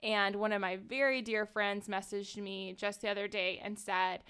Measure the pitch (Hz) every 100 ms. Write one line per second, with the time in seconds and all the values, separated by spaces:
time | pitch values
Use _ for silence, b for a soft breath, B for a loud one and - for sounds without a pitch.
0 | 220 214 196 202 214 208 190 185 214 262
1 | 277 262 226 214 214 - 202 202 202 196
2 | 202 202 196 - 202 190 190 185 208 208
3 | 220 202 202 202 185 185 - 214 - 185
4 | 185 180 B